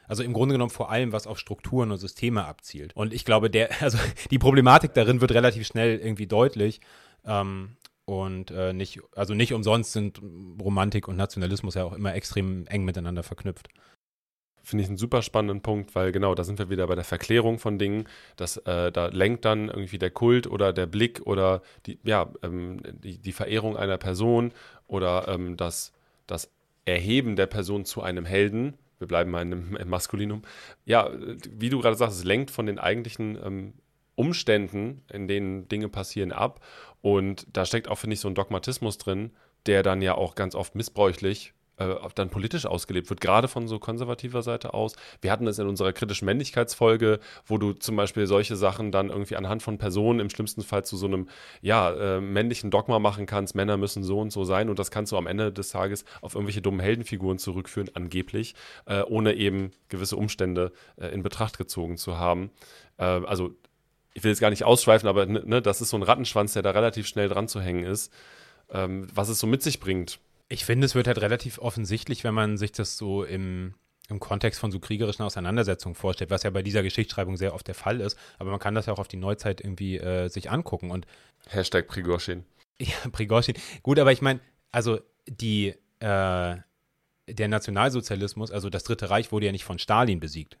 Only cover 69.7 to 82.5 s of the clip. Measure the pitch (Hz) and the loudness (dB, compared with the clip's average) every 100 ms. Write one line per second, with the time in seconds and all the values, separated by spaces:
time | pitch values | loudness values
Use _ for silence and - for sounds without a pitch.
69.7 | - 95 92 85 - _ _ - 117 - | -2 -2 -2 -2 -10 _ _ -12 -6 0
70.7 | 120 135 127 120 113 101 117 123 - 120 | 2 4 2 2 2 2 0 -4 -6 -6
71.7 | 117 98 113 - 123 117 110 107 104 104 | -4 -4 -4 -4 -4 -2 0 0 0 -4
72.7 | - 101 - 104 98 95 95 95 90 92 | -4 -6 -6 -4 -4 -4 -4 -4 -6 -8
73.7 | 95 _ _ - 104 - 101 113 - 107 | -12 _ _ -10 -8 -4 0 0 0 -4
74.7 | 95 - 107 110 101 104 - 90 113 101 | -4 -4 -2 -2 -2 -4 -4 -2 0 2
75.7 | 92 87 82 95 90 90 95 104 95 98 | -2 -6 -4 -4 -2 -2 -2 0 -2 0
76.7 | 104 95 - 110 - 92 92 95 87 - | 0 0 0 -4 -4 -4 -2 -4 -4 -10
77.7 | 92 98 120 104 - - - 95 101 101 | -6 -4 -2 -4 -8 -14 -10 -6 -4 -2
78.7 | 110 107 101 98 95 95 104 107 92 98 | -2 -2 -4 -6 -6 -4 -2 -4 -4 -6
79.7 | 90 98 92 90 92 90 95 - 143 170 | -6 -4 -4 -2 -2 -2 -6 -4 -4 -4
80.7 | - 90 90 - - _ _ - 101 90 | -6 -6 -8 -8 -18 _ _ -8 -4 0
81.7 | 92 - - 87 87 - 90 87 | 0 -2 -4 -2 -2 -2 -8 -10